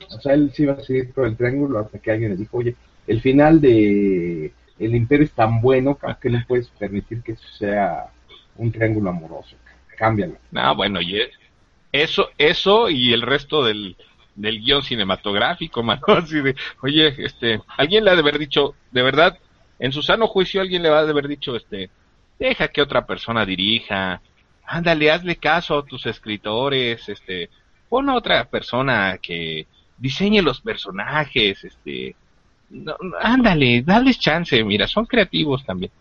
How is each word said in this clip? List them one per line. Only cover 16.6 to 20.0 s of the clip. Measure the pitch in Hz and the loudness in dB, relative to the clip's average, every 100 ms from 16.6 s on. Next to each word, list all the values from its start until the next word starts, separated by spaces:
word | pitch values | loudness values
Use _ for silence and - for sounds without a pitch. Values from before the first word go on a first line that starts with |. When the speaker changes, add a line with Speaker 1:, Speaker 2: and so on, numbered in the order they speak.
| - - | -8 -8
Speaker 2:
oye, | 131 151 156 135 | -2 2 2 2
este, | 120 - 120 107 - - | -10 -4 -2 -2 -4 -2
alguien | 147 208 | 2 4
le | 208 | 4
ha | |
de | 180 | 4
haber | 147 147 | 2 0
dicho, | 151 147 143 - _ | -2 0 0 -2 _
de | 127 | 0
verdad, | 127 135 175 - _ _ _ - | 0 4 2 2 _ _ _ -6
en | 127 | -6
su | 139 | -4